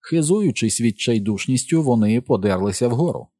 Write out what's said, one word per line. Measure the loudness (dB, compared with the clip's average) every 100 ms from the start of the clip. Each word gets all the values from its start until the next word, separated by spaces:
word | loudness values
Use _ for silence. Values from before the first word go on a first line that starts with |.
Хизуючись | -2 -2 2 2 0 0 -2 0
відчайдушністю, | -2 -2 0 0 0 -4 -2 -2 0 0
вони | 2 2 2 0
подерлися | 0 0 2 0 -2 -2 -2
вгору | 0 -2 -4 -12 _